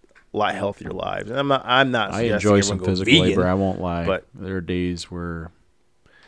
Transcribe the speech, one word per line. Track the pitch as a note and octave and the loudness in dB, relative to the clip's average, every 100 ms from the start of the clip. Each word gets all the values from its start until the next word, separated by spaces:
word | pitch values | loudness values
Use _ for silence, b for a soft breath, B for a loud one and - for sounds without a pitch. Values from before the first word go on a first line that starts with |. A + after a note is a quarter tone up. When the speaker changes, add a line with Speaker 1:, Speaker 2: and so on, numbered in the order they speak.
| _ _ _ | _ _ _
Speaker 1:
lot | G#2 G#2 F#2+ | -2 -2 0
healthier | G2 G2+ F#2+ | -4 -6 -10
lives. | F#2 F#2+ F#2+ G2+ | -8 -6 -6 -6
And | B2+ | -4
I'm | C#3 | 0
not, | C3+ A2 | 0 2
I'm | B2+ C3+ | 2 4
not | A#2+ G2+ | 2 0
Speaker 2:
I | G2+ A#2 | 0 0
Speaker 1:
suggesting | G#2 | 2
Speaker 2:
enjoy | G#2 G2+ | 4 4
Speaker 1:
everyone | |
Speaker 2:
some | G2 F#2+ | 4 0
Speaker 1:
go | F#2 | -2
Speaker 2:
physical | F#2 F#2+ | 0 4
Speaker 1:
vegan, | E3+ F#2 | 4 6
Speaker 2:
labor. | F#2+ F2+ | 4 2
I | F#2+ | 2
won't | G2 F#2 | 0 -2
lie. | F2+ E2+ E2+ | -4 -2 -2
Speaker 1:
but | F#2 - | -2 -4
Speaker 2:
There | - F#2 F#2+ | -14 -8 -8
are | |
days | E2+ F2+ F2+ E2+ - | -4 -2 -2 -4 -8
where | F2 E2+ E2 E2 - _ _ _ _ _ b | -10 -8 -10 -12 -18 _ _ _ _ _ b